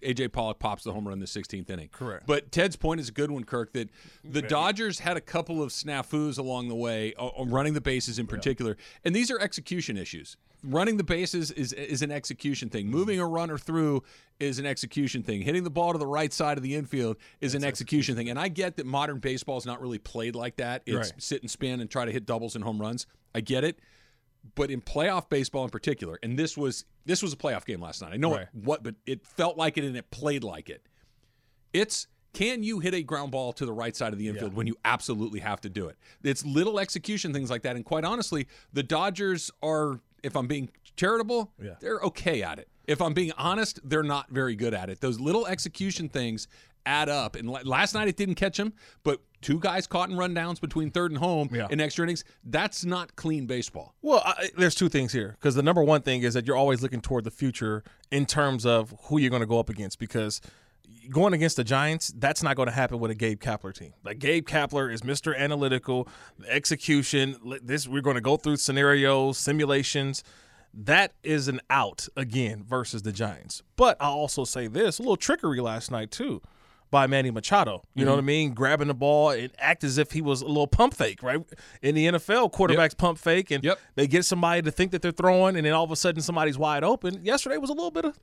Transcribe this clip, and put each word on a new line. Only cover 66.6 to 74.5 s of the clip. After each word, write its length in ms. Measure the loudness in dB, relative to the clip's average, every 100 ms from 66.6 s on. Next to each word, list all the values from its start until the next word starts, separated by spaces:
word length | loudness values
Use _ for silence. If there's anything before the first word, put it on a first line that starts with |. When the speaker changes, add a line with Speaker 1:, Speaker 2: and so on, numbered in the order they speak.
| 0 0 2 2 4 2 2 -2
Speaker 2:
li-, 180 | -10 -10
this, 240 | -4 -4 -2
we're 120 | 0
gonna 180 | 0 2
go 160 | 2 2
through 200 | 2 0
scenarios, 800 | 2 4 6 6 6 4 2 0
simulations. 840 | 0 2 4 2 2 0 -2 -4 -10 -20 -20 -20 _
That 420 | -6 4 6 4 _
is 260 | -2 0 0
an 120 | -2 2
out 380 | 2 2 -2 -10 -6
again 460 | -2 0 -2 -4
versus 380 | -4 -4 -4 -6
the 100 | -4
Giants. 500 | -4 -4 -6 -14 -14 -4 4
But 200 | 6 6
I'll 120 | 2
also 320 | 0 -2 -2
say 220 | -4